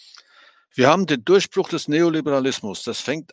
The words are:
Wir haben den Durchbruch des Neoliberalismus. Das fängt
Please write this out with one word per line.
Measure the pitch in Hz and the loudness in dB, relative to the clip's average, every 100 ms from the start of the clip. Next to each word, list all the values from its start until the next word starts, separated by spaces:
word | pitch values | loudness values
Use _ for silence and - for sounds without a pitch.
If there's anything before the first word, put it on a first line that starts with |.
| - - _ _ _ _ _ | -20 -20 _ _ _ _ _
Wir | - 127 | 2 4
haben | 170 | 4
den | 170 139 | 2 -2
Durchbruch | 110 190 - 196 - | 2 2 2 -4 -4
des | 160 - | -6 -2
Neoliberalismus. | 151 170 156 147 139 131 - 107 92 | 0 2 0 0 0 0 -4 -8 -8
Das | - 110 | -8 -8
fängt | - 160 170 | -6 -8 -10